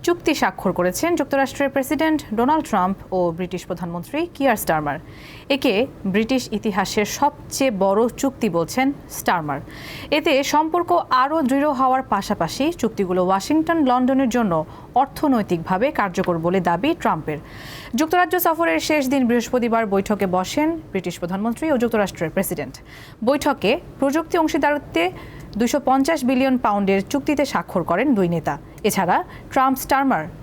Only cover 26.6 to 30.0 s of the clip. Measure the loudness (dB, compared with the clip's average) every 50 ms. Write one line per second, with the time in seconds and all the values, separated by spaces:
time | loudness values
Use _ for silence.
26.6 | 2 2 2 2 2 2 2 2 0 0 -2 -2 0 0 0 0 0 0 0 -4
27.6 | -4 -2 -2 -4 0 0 0 2 4 2 4 2 2 2 0 0 -2 -2 -4 -6
28.6 | -8 -16 -20 -4 -2 0 0 2 2 2 2 2 0 -4 -12 -18 -16 -2 0 2
29.6 | 4 4 2 0 0 0 2 2